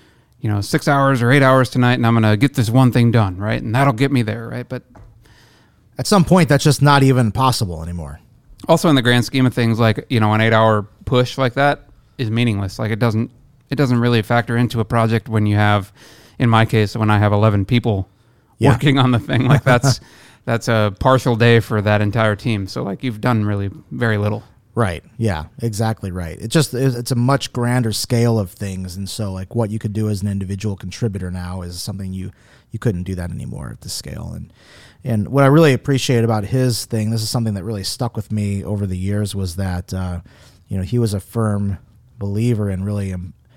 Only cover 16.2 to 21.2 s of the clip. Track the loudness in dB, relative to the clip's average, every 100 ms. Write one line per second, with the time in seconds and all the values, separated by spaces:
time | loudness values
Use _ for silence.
16.2 | -18 -2 2 4 4 2 0 0 0 2
17.2 | 2 2 2 2 0 0 0 -2 -6 _
18.2 | _ _ _ 0 2 4 2 4 4 2
19.2 | 0 0 2 2 4 4 4 0 -6 -20
20.2 | -20 _ -4 -2 0 2 0 0 2 4